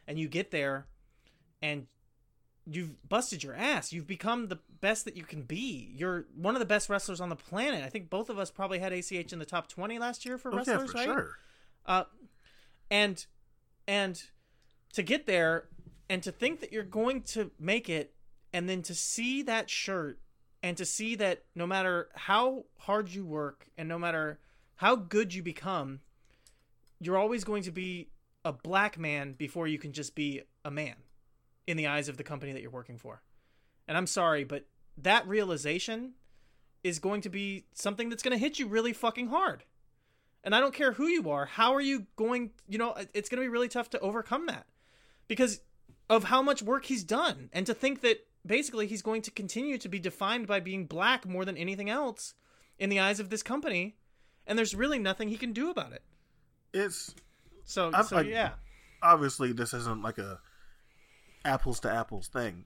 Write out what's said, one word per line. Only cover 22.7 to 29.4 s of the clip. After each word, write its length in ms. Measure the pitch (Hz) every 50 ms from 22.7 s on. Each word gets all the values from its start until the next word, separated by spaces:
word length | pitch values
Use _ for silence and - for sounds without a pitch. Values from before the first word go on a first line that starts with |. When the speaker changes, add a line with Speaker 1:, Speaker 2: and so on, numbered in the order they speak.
| _ -
Speaker 1:
hard 300 | - - 202 208 214 185
you 160 | 175 196 196
work 420 | 170 151 151 147 143 143 _ - - _ -
and 100 | 160 160
no 100 | 165 170
matter 420 | 170 170 165 160 156 151 151 - - - _ _ _ _ _
how 200 | - 185 202 254
good 380 | 247 196 170 - 208 226 190 175
you 80 | 185
become, 600 | 170 170 156 - - 190 190 170 139 135 135 135 - - _ _ _ _ _ _ _ - _ _ _ _ _ _ _ _ _ _
you're 180 | 170 165 185 190
always 280 | 202 214 240 240 190
going 180 | 202 208 208 185
to 80 | 180
be 380 | 165 180 185 185 180 175 165 - - - _ _ _ _ _
a 80 | 165
black 480 | 143 123 - 165 185 190 202 208 - 165
man 340 | 165 156 147 147 143 139 135
before 300 | 127